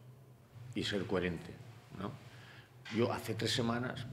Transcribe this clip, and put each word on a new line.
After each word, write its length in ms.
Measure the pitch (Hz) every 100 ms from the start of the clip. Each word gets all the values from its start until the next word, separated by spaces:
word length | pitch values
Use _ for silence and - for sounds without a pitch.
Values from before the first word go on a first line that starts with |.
| - - - - - - - 104
y 80 |
ser 220 | - 101 -
coherente, 480 | 92 90 82 - - - - - -
¿no? 120 | 101 - - - - - - - - 110
Yo 140 | 120
hace 220 | - - 110
tres 160 | 113
semanas 560 | - 117 120 127 - -